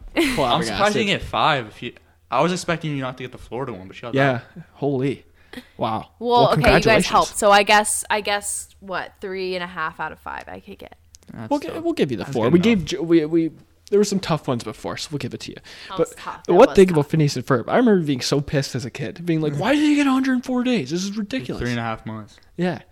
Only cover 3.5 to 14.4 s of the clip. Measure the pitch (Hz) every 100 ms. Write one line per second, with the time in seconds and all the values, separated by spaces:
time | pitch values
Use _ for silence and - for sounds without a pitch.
3.5 | 117 135 98 95 - 120 131 139 120 -
4.5 | 180 - - 139 135 139 117 - _ _
5.5 | - - - 117 110 - _ 233 240 214
6.5 | 175 214 175 214 214 180 214 165 - 202
7.5 | 202 208 214 214 - - 214 208 202 202
8.5 | - - _ 196 175 - - 202 190 185
9.5 | 180 175 180 160 170 156 - - 67 -
10.5 | 90 202 196 - - _ - - - 113
11.5 | 285 320 339 339 - 147 110 98 123 113
12.5 | 175 214 220 147 131 160 170 151 165 160
13.5 | - _ _ - 202 208 196 - 156